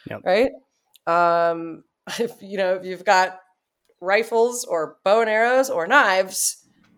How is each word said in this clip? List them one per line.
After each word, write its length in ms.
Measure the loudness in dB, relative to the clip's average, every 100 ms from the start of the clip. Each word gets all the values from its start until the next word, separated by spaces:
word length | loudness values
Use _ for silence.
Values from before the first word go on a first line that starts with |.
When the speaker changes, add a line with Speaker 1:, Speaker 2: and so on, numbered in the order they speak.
| -14
Speaker 1:
Yep. 100 | -8
Speaker 2:
right? 260 | 0 2 0 -2 _ _ _ _ -2
Um, 760 | 2 2 2 0 -2 -8 -14 _ _ -12
<laughs> 120 | -6
if, 140 | -6 -8
you 160 | -10 -4
know, 160 | -2
if 100 | -2
you've 200 | -6 -4
got 360 | 2 2 2 -4 _ _ _ _ _ _
rifles 640 | -2 0 0 0 0 -2
or 320 | -4 -4 -4 -4
bow 160 | 0 2
and 100 | 2
arrows 400 | 2 2 2 0
or 160 | -2 0
knives 760 | 2 4 2 0 -4 -6 -6 _ _ _